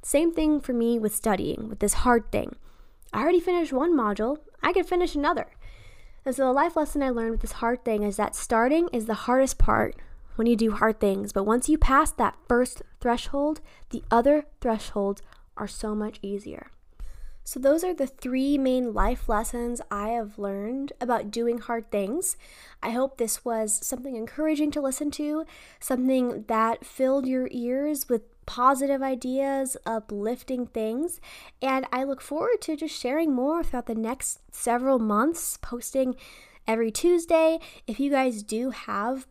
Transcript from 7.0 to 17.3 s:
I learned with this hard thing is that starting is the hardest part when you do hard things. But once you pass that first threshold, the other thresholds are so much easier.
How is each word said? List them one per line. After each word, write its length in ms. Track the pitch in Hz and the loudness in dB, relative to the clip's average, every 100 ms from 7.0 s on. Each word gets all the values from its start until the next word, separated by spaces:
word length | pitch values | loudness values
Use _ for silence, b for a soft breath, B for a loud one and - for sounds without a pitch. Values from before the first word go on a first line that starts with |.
I 60 | 269 | 0
learned 220 | 233 226 | 0 -2
with 100 | 226 | -2
this 120 | 220 | -4
hard 320 | - 233 247 - | -2 -2 -2 0
thing 180 | 214 | 0
is 140 | 208 196 | 0 0
that 180 | 208 - | -2 -2
starting 540 | - 226 240 311 349 | 0 4 4 4 2
is 140 | 240 220 | -2 -2
the 200 | 214 - | -4 2
hardest 320 | 254 269 - | 4 4 6
part 380 | - 110 110 - b b b - | 6 6 2 -4 b b b 0
when 120 | 226 | 2
you 80 | 233 | 4
do 160 | 226 | 4
hard 280 | 208 220 214 | 4 2 4
things. 320 | 208 196 202 | 0 0 -2
But 140 | - 202 | -2 2
once 240 | 233 247 | 2 4
you 80 | 302 | 4
pass 340 | - 269 311 | 6 6 4
that 260 | - 220 - - | 2 -2 -2 0
first 340 | 240 254 - - - | 2 2 -2 -16 -4
threshold, 600 | - 240 - 277 294 311 b b b | 0 0 -2 0 0 -2 b b b
the 140 | 226 - | -10 2
other 340 | 233 247 302 294 - | 4 6 4 2 -6
thresholds 600 | - 220 - 214 196 202 b b b - | -2 -2 -4 -2 -2 -4 b b b -12
are 120 | 208 | -12
so 280 | - 220 214 | -8 -6 -4
much 240 | 214 214 | -6 -8
easier. 500 | 196 202 202 - - - - b b b b | -10 -8 -10 -16 -16 -20 -20 b b b b